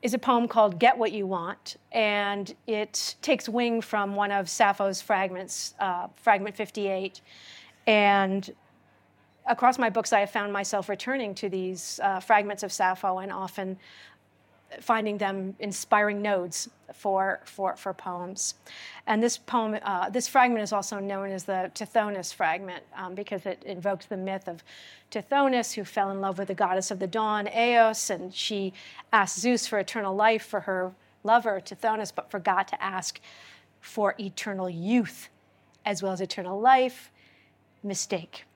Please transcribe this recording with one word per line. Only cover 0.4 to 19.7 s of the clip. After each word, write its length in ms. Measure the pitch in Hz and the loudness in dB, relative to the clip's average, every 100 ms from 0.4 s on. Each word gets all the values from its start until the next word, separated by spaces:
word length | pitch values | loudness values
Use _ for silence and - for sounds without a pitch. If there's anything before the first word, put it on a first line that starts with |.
| 233 | 2
called 320 | 226 214 175 | 4 4 6
Get 200 | 233 240 | 4 4
What 140 | 220 | 0
You 140 | 208 190 | -2 -4
Want, 520 | 185 170 - - - _ | -4 -6 -10 -14 -18 _
and 640 | - 214 208 202 202 190 - - | 0 2 2 0 -2 -6 -10 -6
it 500 | 214 208 - - - | -4 -4 -4 -6 -8
takes 260 | - 294 - | 0 0 0
wing 320 | 226 240 233 | -2 0 -2
from 340 | - 214 202 | -2 -2 -2
one 160 | 202 202 | 0 0
of 200 | 202 175 | 0 -2
Sappho's 500 | - 208 196 196 190 | 2 4 4 0 -2
fragments, 720 | - 196 190 180 185 - - - | 0 0 0 -4 -10 -8 -10 -4
uh, 280 | 196 180 185 - | -4 -2 -6 -2
fragment 400 | - 202 202 196 | 4 4 2 -6
fifty-eight. 680 | 208 - 202 190 190 - _ - - - - _ - | -6 -4 -2 -2 -4 -10 _ -20 -20 -20 -20 _ 4
And 680 | 214 202 202 196 196 190 - _ _ _ _ _ _ _ _ - | 6 8 6 4 0 -4 -14 _ _ _ _ _ _ _ _ -2
across 320 | 240 254 254 | 4 4 4
my 100 | 233 | 2
books, 240 | 208 214 | 0 2
I 80 | 220 | 2
have 100 | 202 | 2
found 220 | 220 202 | -2 -4
myself 380 | 202 196 208 196 | -4 -2 -2 -2
returning 440 | 196 - 269 226 196 | -6 -4 -4 -4 -4
to 120 | 202 | -4
these, 520 | 190 185 185 - - | -4 -4 -6 -10 -2
uh, 180 | 202 190 | -2 -2
fragments 420 | - 220 208 208 | 4 4 6 -4
of 80 | 202 | -6
Sappho 460 | - 190 185 202 185 | 0 0 2 -2 -2
and 160 | 190 | -4
often 460 | 185 190 - 190 185 - - - _ _ _ _ _ _ - | -8 -8 -6 -6 -8 -12 -20 -20 _ _ _ _ _ _ -18
finding 380 | - 226 214 208 | 0 0 0 -2
them 360 | 196 196 190 196 | -2 -2 -6 -6
inspiring 600 | 208 190 - 208 208 208 | -8 -8 2 4 4 0
nodes 480 | 208 202 180 - - _ _ | 0 0 -2 -8 -10 _ _
for, 480 | - 208 190 190 190 | -8 -2 0 0 -2
for, 320 | - - 190 - | -8 -6 -4 -4
for 180 | - | -8
poems. 600 | 185 - 180 180 196 - - - - - - - | -8 -10 -10 -10 -6 -8 -8 -18 -18 -18 -14 0
And 160 | 214 | 2
this 160 | 233 - | 2 0
poem, 400 | - 254 220 | -2 -2 0